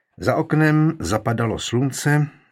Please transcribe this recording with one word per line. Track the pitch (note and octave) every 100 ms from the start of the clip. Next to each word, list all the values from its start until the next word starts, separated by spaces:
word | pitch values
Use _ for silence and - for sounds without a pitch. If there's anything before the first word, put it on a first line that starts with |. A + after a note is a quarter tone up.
| _ -
Za | F#2 D#3
oknem | D#3 D#3 D#3 D3+ D#3 D#3+
zapadalo | E2+ - - A2+ A#2 F2+
slunce | - A#2+ C#3 B2 D3 D3 D3 - _